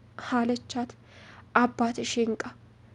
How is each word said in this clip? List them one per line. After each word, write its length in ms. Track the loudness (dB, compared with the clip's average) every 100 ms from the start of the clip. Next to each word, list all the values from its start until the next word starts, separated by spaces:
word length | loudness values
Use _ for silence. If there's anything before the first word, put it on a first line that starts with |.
| -20 -14 -2
አለቻት። 600 | 0 2 -2 -4 -6 -8 -10 -20 -20 -20 -20 0
«አባትሽ 580 | 4 4 2 -2 -2 -2
ይንቃ፣ 280 | 0 0 -2 -6 -14 -20 -20 -20